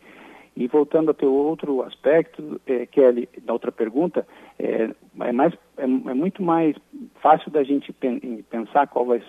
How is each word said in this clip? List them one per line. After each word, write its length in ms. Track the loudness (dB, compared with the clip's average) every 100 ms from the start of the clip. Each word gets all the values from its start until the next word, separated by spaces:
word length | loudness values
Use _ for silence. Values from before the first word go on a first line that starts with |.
| -14 -20 -20 -20 -18 -6
E 60 | 0
voltando 440 | 2 2 0 -2
ao 40 |
teu 180 | 0 2
outro 520 | 2 0 -2 -4 -4
aspecto, 760 | -4 -4 2 2 0 -8 -14 -14 -4
é, 220 | -4 -2
Kelly, 420 | 6 6 6 -2 -12 -6
da 80 |
outra 180 | -4 -4
pergunta, 540 | -4 -2 0 0 -2 -6 -14 -20 -8
é, 320 | -4 -2 -2 -4 _ -8
é 120 | -4
mais, 220 | 2 2 0 _ -8
é, 60 |
é 40 | -2 -2 -2 -2
muito 260 | -2 -2
mais 340 | -2 0 0 -2 _ -20 -20 _
fácil 300 | 4 4 2
da 120 | -2
gente 300 | 0 0 -2
pen-, 260 | -6 -4 -4
em 180 | -6 -12
pensar 460 | -8 -8 -2 0 0
qual 180 | 0 0
vai 160 | 0